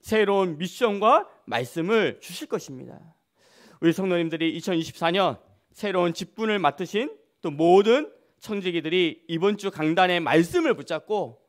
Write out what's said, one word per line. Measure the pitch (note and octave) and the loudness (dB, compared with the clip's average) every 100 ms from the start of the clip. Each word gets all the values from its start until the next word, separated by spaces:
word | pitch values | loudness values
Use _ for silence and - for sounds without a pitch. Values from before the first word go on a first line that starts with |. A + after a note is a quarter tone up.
새로운 | - A3 G3+ G3+ F#3+ D3+ | -2 0 2 2 0 -2
미션과 | F3+ - A#3+ G3+ G#3+ D4 G4+ _ - | -8 -2 -2 2 4 4 2 _ -6
말씀을 | A#2 B2+ E3 E3 A3+ E3+ - | -6 -4 -6 0 2 0 -4
주실 | - F3 D4+ | -14 -16 -8
것입니다. | G#3+ - C3 B2+ - E3 _ _ _ _ _ - _ | -8 -8 -16 -16 -20 -20 _ _ _ _ _ -20 _
우리 | E3 | 0
성도님들이 | E3 F#3+ F3 E3 D#3+ E3 E3+ | 0 0 0 -2 -2 -4 -4
이천이십사 | E3 F3 D#3+ - E3+ | -4 -4 -4 -4 -2
년 | F3+ F#3 A#2 _ _ _ | 0 0 -2 _ _ _
새로운 | _ G#3 F#3 F3 | _ -4 0 0
직분을 | E3 F3+ - A3 G#3 | -2 -10 -6 -2 0
맡으신 | D#3 C#3 F3+ G3+ C4+ - _ _ | 0 -2 -4 -4 -4 -8 _ _
또 | E3+ | -8
모든 | C#3+ E3 F#3 G#3 B3 D4+ _ _ _ | 0 6 8 8 2 0 _ _ _
청지기들이 | - G#3 F#3 E3+ D#3 F3+ E3+ B2+ _ | -8 -6 -4 -4 -2 0 0 -2 _
이번 | E3 F#3+ G#3 | -2 0 0
주 | F#3+ | -6
강단의 | F#3 D#3 F3 F#3 F3 | -2 0 2 2 2
말씀을 | D#3 D3 E3+ F4+ D#4+ | 2 2 2 0 0
붙잡고 | F3+ C#3 D#3 - G#3 C#3+ A#2 | -2 -4 -10 -4 -6 -6 -12